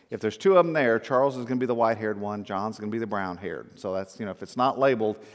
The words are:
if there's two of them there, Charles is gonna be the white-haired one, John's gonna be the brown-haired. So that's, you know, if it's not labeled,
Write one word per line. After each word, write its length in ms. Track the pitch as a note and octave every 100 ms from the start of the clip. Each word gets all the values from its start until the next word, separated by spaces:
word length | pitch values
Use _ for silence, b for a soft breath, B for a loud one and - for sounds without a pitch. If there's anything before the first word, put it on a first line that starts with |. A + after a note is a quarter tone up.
| B
if 120 | A2+
there's 160 | G#2+ -
two 180 | G3 F#3
of 100 | E3+
them 80 |
there, 260 | D#3+ B2 A2+
Charles 360 | - B2+ C#3 B2+
is 80 |
gonna 160 | A#2+ B2+
be 60 | B2
the 100 | A#2
white-haired 440 | A2+ G#2+ G#2+ G2+
one, 260 | G2+ G#2 G2
John's 340 | G2 G#2+ G#2
gonna 100 | G#2
be 80 | A2+
the 80 | A2+
brown-haired. 720 | G#2 F#2+ F2 G2 C2+ A#1 -
So 160 | G2+
that's, 240 | F#2+ F#2+ -
you 60 | G#2
know, 60 |
if 100 | F#2
it's 140 | G2 -
not 240 | B2+ A#2
labeled, 380 | C3+ B2 A2 G#2 B